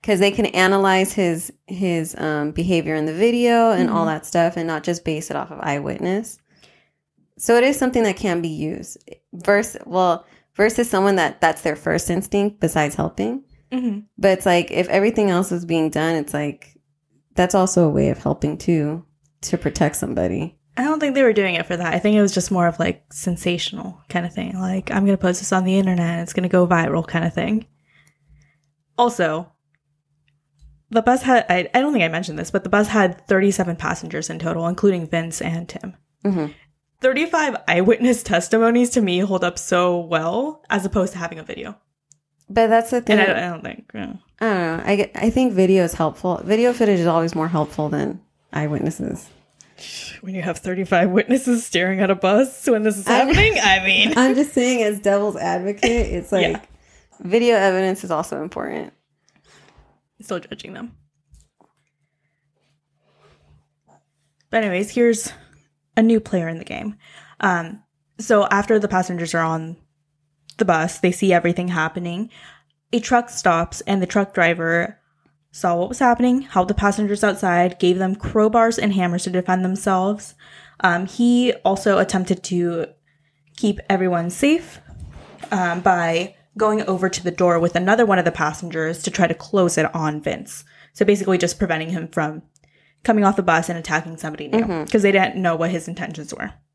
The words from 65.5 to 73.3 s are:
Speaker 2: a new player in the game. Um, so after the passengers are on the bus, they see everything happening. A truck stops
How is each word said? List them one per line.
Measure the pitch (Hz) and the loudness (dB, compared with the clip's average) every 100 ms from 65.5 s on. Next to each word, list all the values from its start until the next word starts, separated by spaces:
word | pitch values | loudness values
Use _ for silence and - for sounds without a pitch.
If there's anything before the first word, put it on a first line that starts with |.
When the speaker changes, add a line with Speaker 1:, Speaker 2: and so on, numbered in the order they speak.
| _ _ _ _ - | _ _ _ _ 2
Speaker 2:
a | |
new | 226 226 | 4 4
player | 220 185 165 | 0 -4 -4
in | 165 | -10
the | - | -10
game. | - 214 208 _ - - _ | -10 -10 -12 _ -20 -20 _
Um, | 196 175 165 208 _ _ _ - | 0 0 -4 -14 _ _ _ -16
so | 214 208 196 | 2 2 4
after | 196 202 220 | 0 2 0
the | 202 | 2
passengers | 185 185 175 165 | 0 -2 -4 -4
are | 165 | -2
on | 165 160 160 165 _ _ _ _ _ _ - - | -2 -4 -8 -14 _ _ _ _ _ _ -20 -2
the | 190 | 0
bus, | 160 165 - | 2 0 0
they | 180 | -2
see | 175 196 | 2 2
everything | 175 170 175 180 | 4 2 -2 -2
happening. | 170 160 185 175 175 233 - - - _ _ _ | -2 -4 -4 -8 -8 -10 -12 -20 -20 _ _ _
A | 240 | -4
truck | 233 240 | 2 0
stops | 240 | 0